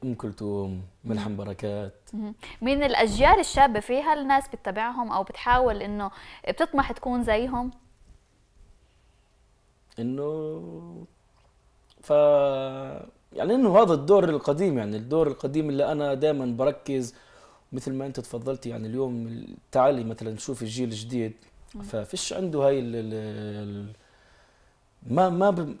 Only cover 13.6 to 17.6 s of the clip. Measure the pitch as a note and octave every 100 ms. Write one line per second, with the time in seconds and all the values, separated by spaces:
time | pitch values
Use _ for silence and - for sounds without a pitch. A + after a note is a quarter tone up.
13.6 | A3+ F#3+ G#3 D3+ C#3+ G3+ F3 D3 - D3
14.6 | F#3+ C3 G#2 G#2+ A#2+ D#3+ D3 B2+ C3+ D3+
15.6 | D3+ C#3 C#3+ D3+ C#3+ C3+ D3+ C#3+ B2+ A#2
16.6 | C#3 C#3+ - C3+ A#2+ - _ - - _